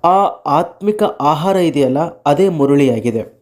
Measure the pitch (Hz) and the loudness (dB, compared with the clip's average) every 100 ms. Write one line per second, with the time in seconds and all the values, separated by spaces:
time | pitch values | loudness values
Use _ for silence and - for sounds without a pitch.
0 | 170 190 202 - - 143 180 - 202 208 | 2 2 0 -4 -2 -2 -2 -4 -4 -2
1 | 214 - 143 151 180 190 170 143 131 135 | -4 -2 -2 0 0 0 0 0 0 0
2 | 165 - 143 147 196 165 139 143 135 113 | -4 -4 -2 2 0 0 2 2 2 0
3 | 117 110 104 _ | -2 -4 -8 _